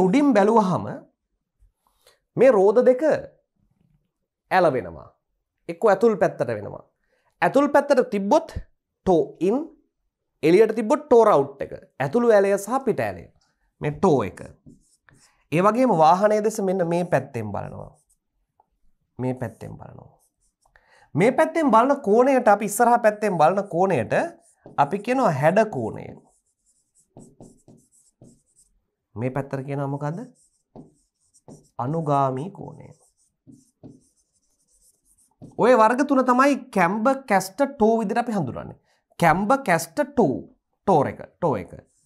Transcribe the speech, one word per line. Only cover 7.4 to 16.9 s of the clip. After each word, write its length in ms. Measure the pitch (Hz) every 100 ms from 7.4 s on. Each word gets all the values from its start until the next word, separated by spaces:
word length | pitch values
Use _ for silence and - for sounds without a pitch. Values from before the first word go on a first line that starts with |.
ඇතුල් 260 | 170 269 285
පැත්තට 280 | 285 285 254 -
තිබ්බොත් 340 | 202 202 302 320 - - _ _ _ -
ටෝ 160 | 165 - - 180
ඉන්, 80 | 254 320 _ _ _ _ _ _ -
එළියට 320 | 151 185 220 220
තිබ්බොත් 260 | 220 294 -
ටෝ 160 | 233 214
අවුට් 280 | 156 135 -
එක. 80 | 76 - - -
ඇතුළු 320 | 135 240 233 208
ඇලය 140 | 196 196
සහ 240 | 202 262 254
පිට 140 | 147 107
ඇලය. 180 | 87 - _ _ _ _ -
මේ 120 | 147 147
ටෝ 180 | 196 135 95
එක. 100 | - - - - - _ _ _ _ _ _ -
ඒ 100 | 143 208
වගේම 260 | 226 254 170
වාහනය 380 | 156 185 208 214 214
දෙස 120 | 220 190
මෙන්න 140 | 185 165